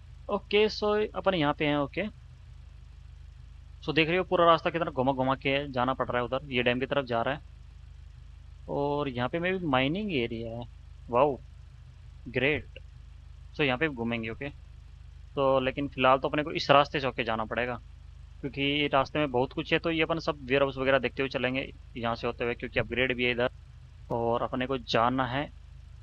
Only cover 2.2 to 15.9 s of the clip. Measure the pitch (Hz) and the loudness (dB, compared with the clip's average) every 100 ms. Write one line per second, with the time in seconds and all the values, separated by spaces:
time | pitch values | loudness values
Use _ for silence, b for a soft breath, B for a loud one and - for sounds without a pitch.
2.2 | - - - - - - - - - - | -20 -20 -18 -18 -18 -18 -20 -18 -18 -18
3.2 | - - - - - - - 147 156 180 | -18 -18 -18 -18 -18 -12 0 4 4 4
4.2 | 180 180 170 165 175 160 160 139 127 131 | 2 6 8 8 4 0 -2 2 2 2
5.2 | 131 131 143 139 143 127 127 131 127 123 | 2 2 2 0 0 0 0 2 0 0
6.2 | 120 131 143 123 123 123 135 139 127 117 | 0 -2 -2 0 2 2 0 -2 0 0
7.2 | 117 151 - - - - - - - - | 0 -2 -8 -20 -20 -20 -20 -18 -18 -18
8.2 | - - - - - 147 143 143 143 120 | -20 -18 -18 -18 -6 -2 -2 -2 -2 -2
9.2 | 127 170 175 190 170 127 135 180 214 147 | -2 0 -2 -2 2 2 2 0 -2 -2
10.2 | 117 117 117 117 120 - - - - 120 | -2 -4 -8 -8 -12 -14 -20 -18 0 4
11.2 | 147 123 - - - - - - - - | 4 2 -10 -18 -20 -20 -20 -20 -20 -16
12.2 | 131 123 135 143 - - - - - - | -4 2 2 2 -4 -16 -18 -18 -18 -18
13.2 | - - - - 143 123 160 127 117 117 | -18 -18 -16 0 2 2 0 -2 -2 -2
14.2 | 113 110 143 - - - - - - - | -4 -8 -10 -10 -18 -20 -20 -20 -20 -18
15.2 | - - 135 135 131 135 139 | -10 0 4 4 2 -2 -6